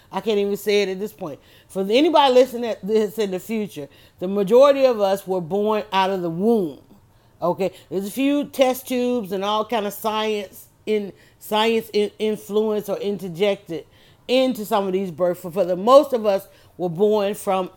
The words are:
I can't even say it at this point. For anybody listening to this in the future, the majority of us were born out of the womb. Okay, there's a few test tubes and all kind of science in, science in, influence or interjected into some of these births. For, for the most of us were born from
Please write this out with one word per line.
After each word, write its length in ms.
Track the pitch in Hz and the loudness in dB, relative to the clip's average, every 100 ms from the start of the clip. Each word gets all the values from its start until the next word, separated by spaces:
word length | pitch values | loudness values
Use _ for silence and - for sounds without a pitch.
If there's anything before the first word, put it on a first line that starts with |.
| _ | _
I 80 | 190 | -8
can't 180 | 220 208 | -2 -2
even 180 | 202 202 | 0 -4
say 260 | 208 202 | 0 0
it 60 | 196 | 0
at 120 | 190 | -4
this 120 | 208 | -8
point. 280 | - 175 131 _ - _ | -10 -12 -12 _ -20 _
For 120 | 185 | -6
anybody 500 | 196 226 320 311 277 | 0 2 4 4 6
listening 420 | 254 262 240 240 202 | 6 4 2 -6 -6
to 60 | 190 | 0
this 320 | 220 214 214 | 0 0 -2
in 140 | 202 | -4
the 80 | 185 | -4
future, 480 | - 220 208 - 139 - - _ | -4 -6 -6 -8 -14 -16 -20 _
the 80 | 180 | -4
majority 560 | 202 190 240 285 277 | -2 4 6 8 6
of 160 | 262 226 | 4 2
us 260 | 196 196 180 | 0 0 -2
were 140 | 190 | -4
born 420 | 165 196 208 214 190 | -2 -2 0 -2 -2
out 180 | 190 190 | 0 0
of 120 | 196 | 0
the 80 | 175 | -4
womb. 500 | 165 208 233 170 131 _ - _ _ _ _ | -2 2 2 0 -6 _ -20 _ _ _ _
Okay, 300 | 165 175 185 - - | -2 -2 -4 -6 -8
there's 160 | 170 202 | -8 -6
a 40 | |
few 340 | 214 277 285 | -2 0 0
test 420 | 285 - 262 254 - | -2 0 0 0 -4
tubes 460 | 254 247 247 190 | -2 0 -2 -4
and 120 | 196 | -4
all 200 | 196 214 | -2 -2
kind 220 | 214 240 202 | -2 -4 -4
of 60 | |
science 760 | 196 220 214 220 208 190 - - _ - | -6 -4 -2 -2 -4 -6 -16 -20 _ -4
in, 260 | 214 196 - - _ | -4 -4 -14 -20 _
science 520 | - 220 226 226 220 | -4 0 2 0 0
in, 180 | 214 208 - | -2 -2 -2
influence 720 | 214 214 - 208 220 214 202 | -4 -4 -4 -2 0 -2 -4
or 100 | 190 | -6
interjected 880 | 196 202 190 165 202 196 - 165 - _ - _ - | -4 -6 -8 -2 0 -2 -6 -10 -12 _ -20 _ -2
into 360 | 254 262 226 | 0 2 -2
some 220 | 208 214 196 | -2 -2 0
of 60 | |
these 180 | 185 196 | -2 -4
births. 300 | 147 180 175 | -2 -2 -2
For, 100 | 180 | -6
for 140 | 165 | -4
the 120 | 175 180 | -2 0
most 360 | 208 269 285 | 6 8 6
of 140 | 247 214 | 0 0
us 200 | 196 - - - - | -2 -4 -20 -20 -8
were 120 | 175 | -6
born 460 | 165 208 214 202 | 2 2 2 0
from 360 | 208 - 190 185 | -4 -2 -2 -2